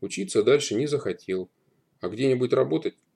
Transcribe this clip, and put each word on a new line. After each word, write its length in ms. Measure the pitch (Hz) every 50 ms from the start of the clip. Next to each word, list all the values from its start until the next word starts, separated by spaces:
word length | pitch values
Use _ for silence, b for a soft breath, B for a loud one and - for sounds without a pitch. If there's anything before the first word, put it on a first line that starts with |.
учиться 420 | 101 95 - 95 98 92 - 110
дальше 320 | 101 120 139 143 - - 107
не 120 | 113 147
захотел, 640 | 143 147 131 - 101 90 - - - 92 92 92 - _ _ _ _ _ _ _ _ _ _
а 80 | 90 92
где-нибудь 440 | 104 113 135 135 127 123 123 123
работать 440 | - 131 131 139 156 160 - - - _ _ _ _